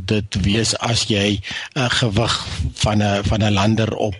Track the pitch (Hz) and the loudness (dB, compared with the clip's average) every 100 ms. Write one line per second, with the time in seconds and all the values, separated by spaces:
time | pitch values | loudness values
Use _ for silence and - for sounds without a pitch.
0 | 95 107 104 - 95 104 117 - 120 117 | 0 -2 0 0 2 2 0 0 0 0
1 | - 104 101 101 - - - - 123 - | 0 2 2 0 -4 -10 -8 -2 0 0
2 | 120 101 117 - - - - - 110 104 | 0 2 0 -2 -4 -4 -4 -2 0 2
3 | 104 101 101 110 104 101 104 110 107 - | 2 2 0 2 2 2 2 2 0 0
4 | 107 95 | -4 -4